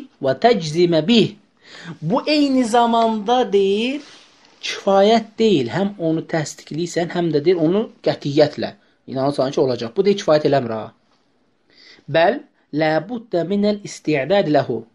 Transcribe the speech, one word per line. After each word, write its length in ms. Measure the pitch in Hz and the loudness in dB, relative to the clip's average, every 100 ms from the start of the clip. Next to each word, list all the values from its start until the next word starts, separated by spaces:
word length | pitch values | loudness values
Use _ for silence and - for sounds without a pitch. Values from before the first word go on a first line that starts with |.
| - - | -4 -6
və 160 | 135 135 | -4 2
təczimə 680 | 233 208 160 160 170 160 160 | 2 2 -2 0 2 2 4
bih. 300 | 233 151 - _ _ _ - 170 151 | 4 2 -2 _ _ _ -20 -20 -10
Bu 200 | 151 262 285 | -4 -4 0
eyni 360 | 302 285 262 | 0 2 0
zamanda 760 | 226 240 233 233 226 220 202 247 214 | 2 2 2 2 0 0 0 0 2
deyir, 500 | 196 196 202 240 294 - - _ _ _ _ | 2 2 0 -2 -6 -12 -20 _ _ _ _
kifayət 720 | - - 202 196 208 226 226 - | -12 -6 0 4 4 2 0 0
deyil. 320 | 220 156 117 | 2 2 0
Həm 220 | 160 202 202 | -2 -4 -4
onu 260 | 165 160 156 | -4 -4 -4
təsdiqləyirsən, 840 | 165 147 - - 151 170 160 170 | -6 -6 -10 -12 -8 -6 -4 -4
həm 160 | 175 170 | -2 -2
də 80 | 143 | 0
deyir, 160 | 160 175 156 | 2 2 2
onu 180 | 202 214 - | 0 -4 -6
qətiyyətlə 680 | 208 - 147 143 143 - - - _ _ - | -4 -4 0 2 2 2 -10 -10 _ _ -10
inanırsan 460 | 131 135 143 131 | -4 -2 0 -2
ki, 60 | 156 | 0
olacaq. 340 | 135 117 113 - | 0 -2 -6 -2
Bu 80 | 190 | 0
deyir, 140 | 202 | 0
kifayət 280 | - 151 151 | 2 2 2
eləmir 240 | 139 117 110 | 0 -2 -6
ha. 60 | 110 - _ _ _ _ _ _ _ _ - - - | -10 -16 _ _ _ _ _ _ _ _ -20 -20 -2
Bəl, 300 | 160 180 285 - _ _ | 2 2 0 -6 _ _
lə 200 | 143 156 160 180 | -2 0 -2 -4
buddə 360 | 233 - 175 165 | -10 -6 -4 -2
minəl 320 | 202 208 208 170 | 0 0 -2 -8
isti'dad 600 | - - 147 139 202 156 | -10 -4 -2 0 0 2
lehu. 300 | 147 131 113 - | 2 0 -4 -10